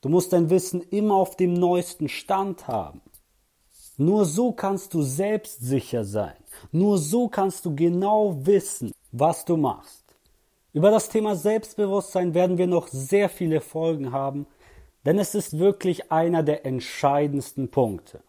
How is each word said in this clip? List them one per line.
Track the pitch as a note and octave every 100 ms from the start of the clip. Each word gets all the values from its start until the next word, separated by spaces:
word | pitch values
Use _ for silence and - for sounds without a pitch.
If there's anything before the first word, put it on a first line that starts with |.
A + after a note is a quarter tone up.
Du | C3+
musst | F3 F3+
dein | F3+ E3
Wissen | F#3 E3+ F3+ E3+
immer | G3+ G#3+ G3
auf | F#3 -
dem | F#3 F3
neuesten | F3+ F3+ F3 - C#3+
Stand | - - G3 G3 F3 -
haben. | A2+ F#2+ - _ - _ _ _ _ _ _ - -
Nur | D3 G#3 F#3
so | D#3+ B3
kannst | A3+ G3 G3 -
du | E3+
selbstsicher | C#3+ C3+ G3 G#3+ - - B2 C3+ - B2 G#2
sein. | G#2 G2+ - - - -
Nur | D#3 G3+ G3
so | D3 A3 A#3+
kannst | - G3 - F3
du |
genau | C#3+ E3+ F3 G3 G#3+ G#3+ D#3 C#3
wissen, | G3+ - - A2+ - _
was | A#2+ D3+ D#3+
du | - E3
machst. | C#3 - - - _ _ _ _ _ _ _
Über | D3 F#3
das | G#3+ -
Thema | A3+ G#3+ F#3+
Selbstbewusstsein | F3+ A3 A3 - G3+ G3 F#3+ F#3 F3+ E3
werden | F3+ F3+
wir | F3+
noch | F3 -
sehr | C3 C3+ G3+ G3+
viele | - F3 D#3
Folgen | - D#3+ E3 D#3 C3
haben, | C3 C3+ C#3+ C#3+ _ _ - - _
denn | C#3 F#3
es | G3
ist | G#3 - D3+
wirklich | F#3+ G3 F#3 F3 -
einer | D#3+ E3+ E3+
der | D3+ D3+
entscheidendsten | C3+ B2+ - - C#3+ C#3+ D3 C#3+ - - C3
Punkte. | - A#2+ F#2+ - -